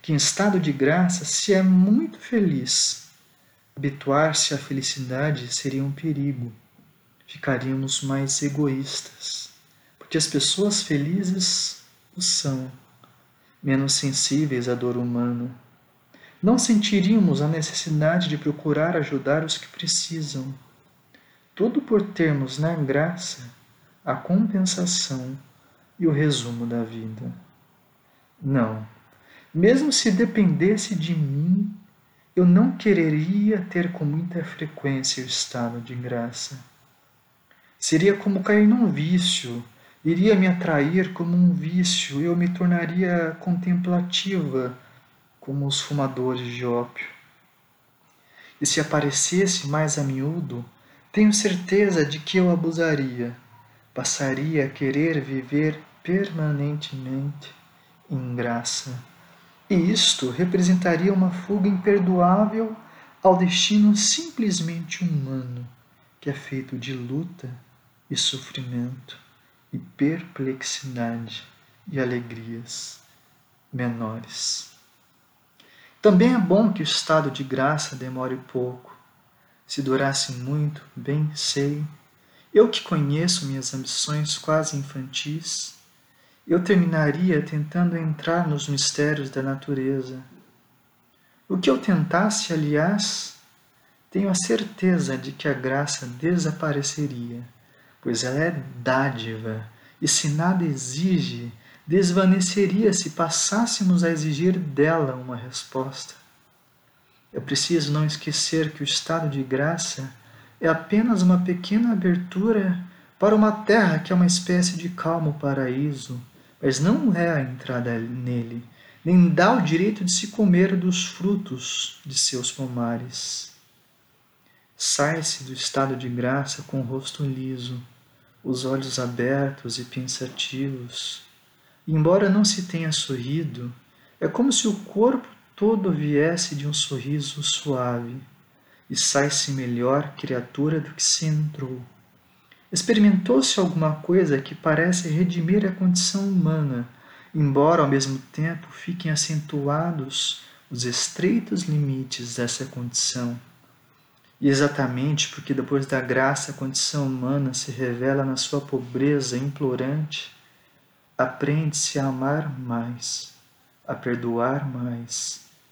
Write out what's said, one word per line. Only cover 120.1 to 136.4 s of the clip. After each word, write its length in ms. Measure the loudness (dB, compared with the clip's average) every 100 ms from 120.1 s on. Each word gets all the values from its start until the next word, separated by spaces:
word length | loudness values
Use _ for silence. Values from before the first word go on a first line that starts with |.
se 180 | -2 -4
comer 460 | 2 4 6 4
dos 300 | 2 0 0
frutos 960 | -4 -4 -2 -2 -4 -10 -6 -6 -6 -10
de 140 | -6 -2
seus 320 | -2 -2 -6
pomares. 1000 | -6 -6 -4 -4 -4 -6 -10 -8 -10 -12 _ _ _ _ _ _ _ _ _ _ _ _
Sai-se 720 | _ -4 0 0 0 -4 -6
do 80 | -10
estado 420 | -8 -4 -2 -2
de 140 | -2 -4
graça 540 | -4 -2 -2 -4 -8
com 180 | -6 -4
o 20 |
rosto 400 | -4 -6 -8 -6
liso, 580 | -4 -4 -6 -8 -8 -10 -12 _ _ _ _ _
os 220 | -6 -4
olhos 340 | -2 -2 -4 -4
abertos 800 | -4 -2 0 0 0 -4 -10 -10
e 60 |
pensativos. 1400 | -8 -8 -8 -6 -8 -6 -8 -4 -6 -6 -10 -10 -10 -12 -18 _ _ _ _ _ -2
Embora 440 | 2 6 6 6
não 120 | 4
se 200 | 4 2
tenha 280 | -4 -4 -2
sorrido, 800 | -2 -4 -6 -2 -2 -2 -6 -12 -12 _ _ _ _
é 80 | -4
como 240 | 2 2
se 160 | 2 0
o 100 | -4
corpo 520 | -6 2 2 2 -6 -20 _
todo 380 | 0 2 2 0
viesse 640 | 0 2 2 2 0